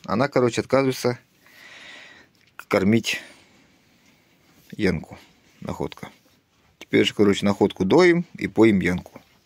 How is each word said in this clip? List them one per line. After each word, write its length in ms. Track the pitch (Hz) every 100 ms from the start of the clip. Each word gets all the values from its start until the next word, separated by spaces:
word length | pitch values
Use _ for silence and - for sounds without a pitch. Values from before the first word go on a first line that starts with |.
Она, 240 | - 104 139
короче, 320 | 143 123 110
отказывается 580 | - 135 135 127 123 120 _ _ _ - - - - - - - _ _ _ - -
кормить 540 | 104 95 113 - - - - _ _ _ _ _ _ _ _ _ _ _ _ _
Янку, 460 | - 98 85 - - - _ _ -
находка. 500 | - 80 71 - - - _ _ _ _ _ -
Теперь 280 | - 110 104
же, 80 |
короче, 320 | - 104 98 101
находку 400 | 101 101 - 95
доим 400 | 139 180 170 170
и 120 | - 101
поим 340 | - 113 98
Янку. 420 | 90 90 - - _ _